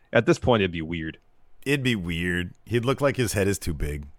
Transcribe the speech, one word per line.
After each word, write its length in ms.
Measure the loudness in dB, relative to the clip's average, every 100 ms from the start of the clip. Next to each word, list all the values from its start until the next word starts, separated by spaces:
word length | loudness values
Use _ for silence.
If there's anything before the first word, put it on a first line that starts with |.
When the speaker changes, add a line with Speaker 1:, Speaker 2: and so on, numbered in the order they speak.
| 0
Speaker 1:
At 140 | 2 4
this 120 | 2
point, 240 | 4 4
it'd 100 | 2
be 100 | -2
weird. 360 | -6 -4 -6 -8 _ _ -20 -10
Speaker 2:
It'd 180 | -2 0
be 120 | 2 0
weird. 560 | -2 -2 0 -2 -4 -8 -4
He'd 180 | -2
look 160 | 0 0
like 160 | 0 0
his 160 | 0
head 140 | 2 0
is 100 | 0
too 140 | -4
big. 340 | -4 -4 -6 -10